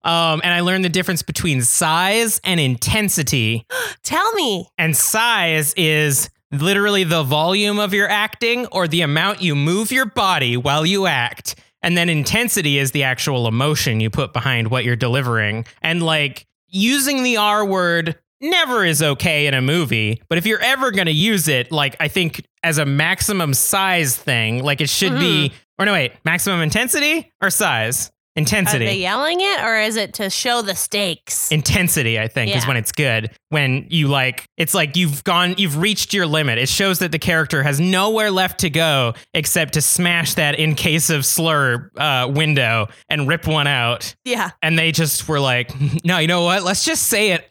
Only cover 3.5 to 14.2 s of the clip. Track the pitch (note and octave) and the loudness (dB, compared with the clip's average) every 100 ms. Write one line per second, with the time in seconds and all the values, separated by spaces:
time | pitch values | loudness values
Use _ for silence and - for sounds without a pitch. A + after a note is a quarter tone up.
3.5 | A2+ - B4+ A4+ - - D#4 G#4 G#4+ C#4+ | -2 -4 -6 -6 -8 -4 -2 0 0 -2
4.5 | F#3+ F3+ - D#3+ D#3 - A3 A#3 A3 E3+ | -2 -6 -2 0 0 0 0 2 2 2
5.5 | D#3 D3 - D#3+ D#3 D3+ C3+ - _ _ | 0 0 2 2 4 2 0 -4 _ _
6.5 | C#3+ D#3+ G3+ G#3 G3+ F3 E3 C#3 D3+ E3 | -2 0 2 2 2 2 0 2 0 2
7.5 | G3 G#3 G#3 G#3 G3+ G3+ G#3 G#3 - A#3 | 2 0 0 0 0 0 0 -2 -2 -2
8.5 | A#3+ A#3+ F#3+ F3 E3+ D#3 D3+ F#3+ G#3 F3+ | -2 -4 -2 0 0 2 2 0 0 0
9.5 | C#3+ D3 F#3 A3 B3+ C4 - G3 E3+ B2+ | 0 0 0 0 0 0 0 0 2 0
10.5 | A#2+ C3 D3 D#3+ G3 F#3 C#3 A#2+ - - | 0 0 0 2 2 2 0 -2 -6 -12
11.5 | - _ _ F3 F3 E3+ D#3+ C#3 G#3+ A#3+ | -12 _ _ 0 2 2 0 0 0 0
12.5 | - D3+ C#3 C3+ C#3+ C3+ B2+ - C3 A#2 | 0 0 2 0 0 0 0 -2 0 0
13.5 | A2+ C#3+ D3+ - A2 A2 B2 | 2 0 0 0 0 0 -2